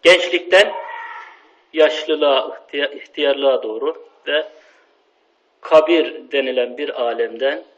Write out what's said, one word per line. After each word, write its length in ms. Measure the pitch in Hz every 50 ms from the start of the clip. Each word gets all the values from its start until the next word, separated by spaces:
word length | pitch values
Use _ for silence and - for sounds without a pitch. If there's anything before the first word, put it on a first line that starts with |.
gençlikten 720 | - 165 185 175 - - - - - - 180 190 214 - - - - - - - - - - - - - - _ _ _ _ _ _ _ -
yaşlılığa, 840 | 156 151 156 - - - - 156 147 147 143 135 131 131 - -
ihtiya-, 340 | - - _ - 143 147 139
ihtiyarlığa 720 | 143 131 - - _ 151 147 143 139 139 139 135 131 - -
doğru 440 | 110 110 117 131 156 165 - - - _ _ _
ve 200 | 147 147 156 - - - - _ _ _ _ _ _ _ _ _ _ _ _ _ _ _ _ _ _ _ _
kabir 720 | - - 160 156 156 165 170 160 151 - - - 131 -
denilen 460 | 143 139 131 127 127 127 123 123 123
bir 240 | 147 147 143 - 131
alemden 640 | 120 117 117 117 117 113 113 113 131 139 151 165 165 _ _